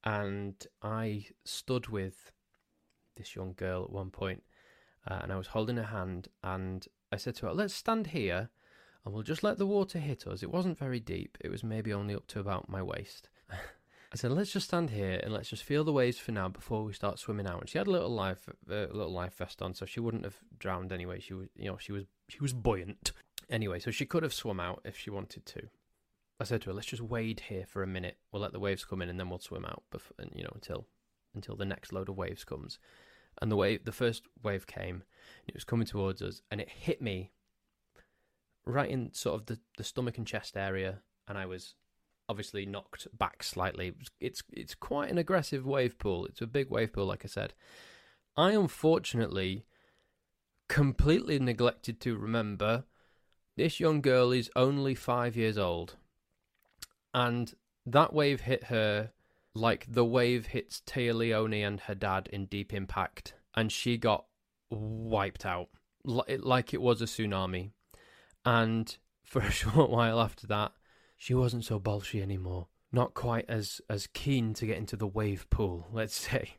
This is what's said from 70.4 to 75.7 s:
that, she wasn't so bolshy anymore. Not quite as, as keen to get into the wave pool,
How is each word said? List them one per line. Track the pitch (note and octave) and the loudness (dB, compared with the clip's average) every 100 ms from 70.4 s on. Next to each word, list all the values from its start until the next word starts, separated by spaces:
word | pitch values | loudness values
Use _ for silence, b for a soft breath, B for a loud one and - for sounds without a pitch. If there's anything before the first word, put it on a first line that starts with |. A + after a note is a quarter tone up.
| G2+ | -2
that, | G#2 G#2 - b b b b | 0 0 -4 b b b b
she | - B2+ | 2 4
wasn't | B2+ A#2+ A2 | 4 2 0
so | A2 | 0
bolshy | F#2+ G#2 G2 A2 | 2 0 -2 -2
anymore. | G2 G2 F#2 F2+ F2 _ _ | -2 -2 -2 -4 -6 _ _
Not | B2 A#2+ | 4 4
quite | - A#2+ A2+ - | 2 0 0 0
as, | A2+ G2 - - | -2 -2 -8 -4
as | G#2+ - | -4 -4
keen | - - C#3 A2+ G#2+ | -4 2 4 4 0
to | A2 | -2
get | F#2+ | -2
into | G#2+ G#2+ | -2 -2
the | G#2 | -2
wave | G2+ G#2+ G2 - | 2 0 0 2
pool, | - G#2 | 2 2